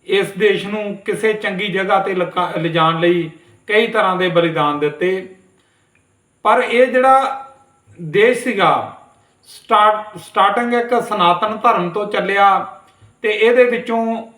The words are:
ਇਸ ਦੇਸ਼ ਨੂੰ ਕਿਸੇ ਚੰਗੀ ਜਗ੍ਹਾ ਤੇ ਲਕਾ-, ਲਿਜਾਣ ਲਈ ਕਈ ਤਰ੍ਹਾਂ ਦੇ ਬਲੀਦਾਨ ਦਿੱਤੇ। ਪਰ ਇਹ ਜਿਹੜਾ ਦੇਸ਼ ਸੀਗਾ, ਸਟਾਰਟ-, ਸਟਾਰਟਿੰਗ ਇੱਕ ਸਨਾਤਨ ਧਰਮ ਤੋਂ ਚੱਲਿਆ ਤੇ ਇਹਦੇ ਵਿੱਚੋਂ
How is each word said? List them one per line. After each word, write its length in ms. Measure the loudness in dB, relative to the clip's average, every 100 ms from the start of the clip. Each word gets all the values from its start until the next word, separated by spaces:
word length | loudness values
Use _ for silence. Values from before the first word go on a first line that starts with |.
| 0
ਇਸ 240 | -2 -2
ਦੇਸ਼ 340 | 0 0 0 -4
ਨੂੰ 320 | -6 -8 -8
ਕਿਸੇ 360 | -6 -2 -2
ਚੰਗੀ 340 | -2 -6 -6 -4
ਜਗ੍ਹਾ 320 | -4 0 0
ਤੇ 140 | 0 -4
ਲਕਾ-, 420 | -4 -2 -4 -4
ਲਿਜਾਣ 420 | -2 0 0 2
ਲਈ 320 | 0 0 -2 -12 _ _ -2
ਕਈ 200 | 0 2
ਤਰ੍ਹਾਂ 280 | 0 0 0
ਦੇ 120 | 0
ਬਲੀਦਾਨ 500 | 0 0 0 -2 0
ਦਿੱਤੇ। 560 | -4 -2 -4 -4 -8 -20 _ _ _ _ _ _ _ _ _ _ 0
ਪਰ 180 | 0 2
ਇਹ 180 | 2 4
ਜਿਹੜਾ 580 | 4 4 4 2 -8 -14 -20 _ _ _ -16
ਦੇਸ਼ 420 | -4 2 2 2
ਸੀਗਾ, 540 | -4 0 0 0 -4 -14 -20 _ _ _
ਸਟਾਰਟ-, 760 | _ -20 -2 2 4 2 -8 -18
ਸਟਾਰਟਿੰਗ 540 | -8 0 0 2 -2
ਇੱਕ 280 | -2 0 -2
ਸਨਾਤਨ 560 | -2 0 2 2 -2 0
ਧਰਮ 320 | 0 0 -2
ਤੋਂ 160 | -4 -4
ਚੱਲਿਆ 540 | -4 -2 2 4 4 -2 -16 _ _ _ _
ਤੇ 80 | -4
ਇਹਦੇ 340 | 2 4 4
ਵਿੱਚੋਂ 680 | 4 2 -4 -4 -2 -6 -10